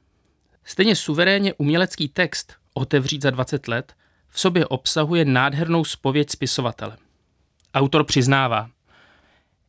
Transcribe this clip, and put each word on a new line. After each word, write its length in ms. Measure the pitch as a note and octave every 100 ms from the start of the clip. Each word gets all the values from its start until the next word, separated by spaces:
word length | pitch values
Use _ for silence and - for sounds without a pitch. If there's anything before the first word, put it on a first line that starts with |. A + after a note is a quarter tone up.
| _ _ _ _ _ _
Stejně 320 | - - G#3+ F#3
suverénně 580 | - D3+ F3+ G3 G3
umělecký 540 | - C#3+ E3 F#3 - C#3+
text 460 | - F3 - - - _
Otevřít 480 | - C3 C#3 C3+ D3+
za 80 | C#3
dvacet 380 | B2+ B2+ C3+ -
let 260 | A#2 - _ _ _ _
v 120 | -
sobě 260 | F#3 F3 -
obsahuje 580 | C3 - D#3+ D3+ E3+
nádhernou 600 | C#3+ B2+ C3+ C#3 E3 E3+
zpověď 460 | D#3 - C3+ D3 D3
spisovatele. 640 | - C3 - A#2+ - G#2 A2 _ _ _ _ _ _ _
Autor 300 | C3+ C#3 D3+
přiznává: 640 | D3 C#3+ B2 C#3 C3 A2 A#2 _ _ _ _ _ _ _ _ _